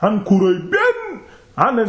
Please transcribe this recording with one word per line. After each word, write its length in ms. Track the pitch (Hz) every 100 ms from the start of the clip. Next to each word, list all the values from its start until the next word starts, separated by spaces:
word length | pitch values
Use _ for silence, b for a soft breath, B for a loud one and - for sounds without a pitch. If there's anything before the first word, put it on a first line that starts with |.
an 220 | 190 214
Kurayb 500 | 190 196 185 175 165 392 480 466 440 254 - B B -
an 180 | 214 240